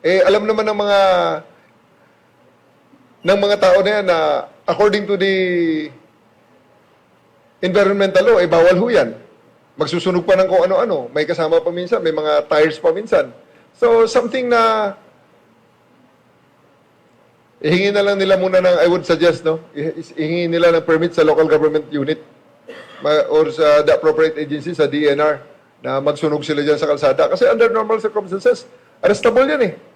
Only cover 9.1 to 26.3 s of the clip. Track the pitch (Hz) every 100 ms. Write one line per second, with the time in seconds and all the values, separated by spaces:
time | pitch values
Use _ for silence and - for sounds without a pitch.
9.1 | - - _ _ _ _ - 151 175 185
10.1 | 180 175 190 190 185 180 185 233 160 120
11.1 | 143 151 170 156 165 165 175 180 233 160
12.1 | 156 151 151 - 151 156 156 170 165 220
13.1 | - 127 - _ _ _ _ 240 226 226
14.1 | 254 240 262 247 233 226 220 208 196 _
15.1 | _ _ _ _ _ _ _ _ _ _
16.1 | _ _ _ _ _ _ _ _ _ _
17.1 | _ _ _ _ _ 156 180 202 202 202
18.1 | 196 190 190 185 185 185 175 170 180 170
19.1 | 160 170 165 160 160 - 143 156 165 -
20.1 | - 156 170 170 170 170 170 165 160 170
21.1 | 170 156 156 156 151 151 151 147 147 139
22.1 | - - _ _ _ - - - - 147
23.1 | 151 - 156 156 160 151 147 147 143 156
24.1 | 151 160 151 147 147 160 165 143 147 147
25.1 | 139 151 139 - - _ _ 123 135 143
26.1 | 143 160